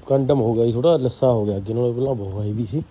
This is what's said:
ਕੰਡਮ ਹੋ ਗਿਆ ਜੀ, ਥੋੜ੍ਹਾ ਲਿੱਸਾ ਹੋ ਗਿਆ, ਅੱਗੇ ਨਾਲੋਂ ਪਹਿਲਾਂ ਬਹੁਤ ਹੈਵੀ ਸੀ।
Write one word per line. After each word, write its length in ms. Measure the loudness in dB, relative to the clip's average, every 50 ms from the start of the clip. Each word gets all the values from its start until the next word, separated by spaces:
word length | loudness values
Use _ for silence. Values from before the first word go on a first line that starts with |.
| -2 0
ਕੰਡਮ 340 | 2 2 2 2 2 2
ਹੋ 120 | 2 2 2
ਗਿਆ 120 | 2 2
ਜੀ, 60 | 2
ਥੋੜ੍ਹਾ 260 | 0 2 2 2 2 2
ਲਿੱਸਾ 340 | 2 -2 -2 2 2 2
ਹੋ 140 | 2 2 0
ਗਿਆ, 120 | -2 -2 -4
ਅੱਗੇ 160 | -4 -4 -4
ਨਾਲੋਂ 200 | -2 -2 -2 -2
ਪਹਿਲਾਂ 220 | -2 -2 -2 -4
ਬਹੁਤ 300 | -4 -6 -6 -6 -6 -6
ਹੈਵੀ 200 | -4 -4 -4 -4
ਸੀ। 180 | -4 -6 -6 -8 -8